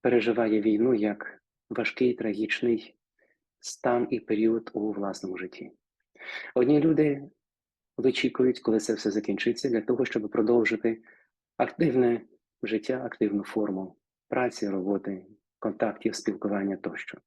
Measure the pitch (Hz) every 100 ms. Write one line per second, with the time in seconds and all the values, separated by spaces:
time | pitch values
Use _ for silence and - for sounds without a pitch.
0 | 123 120 113 113 113 110 107 104 123 117
1 | 107 104 - - _ _ _ 117 110 -
2 | 127 120 113 101 110 - 120 113 - _
3 | _ _ _ _ _ _ - - 127 123
4 | 117 120 - 107 113 113 113 - 107 101
5 | 101 92 95 90 92 - - _ _ _
6 | _ _ - - - - 123 147 160 151
7 | 151 139 143 _ _ _ _ _ _ -
8 | 127 123 127 - 127 120 - 110 107 107
9 | 107 104 107 95 117 117 135 113 107 127
10 | 123 110 104 - 107 120 107 113 113 113
11 | - - _ _ _ - 127 - 165 127
12 | 123 117 - _ _ _ 107 107 - 127
13 | 120 - 107 101 95 110 104 95 92 _
14 | _ _ _ 123 123 - 101 98 92 98
15 | - 95 - - _ _ 113 - 110 -
16 | 113 98 - 92 104 101 98 95 87 85
17 | - -